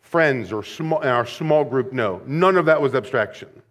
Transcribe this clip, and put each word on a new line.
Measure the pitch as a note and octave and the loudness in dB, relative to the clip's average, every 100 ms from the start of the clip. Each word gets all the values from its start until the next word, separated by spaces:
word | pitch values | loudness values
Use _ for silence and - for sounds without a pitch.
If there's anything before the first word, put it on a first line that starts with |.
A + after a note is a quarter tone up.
friends | _ E3 D#3 C3 G2 | _ 0 2 0 -4
or | G#2+ | -8
sm-, | G2+ - D#3+ | -10 -8 -4
our | D#3 D3+ B2 A#2+ | -2 0 0 0
small | - D#3+ D3+ | -4 0 2
group | C#3+ C3 B2+ | 2 -2 -4
know. | C3 G#2+ F2+ | -2 -2 -4
None | F#2+ D3 F#3 F#3 | -6 2 4 4
of | |
that | D#3 D#3 | 4 4
was | C#3+ | 4
abstraction. | B2+ - B2+ G#2 - - - _ | 0 -2 -2 -2 -4 -20 -20 _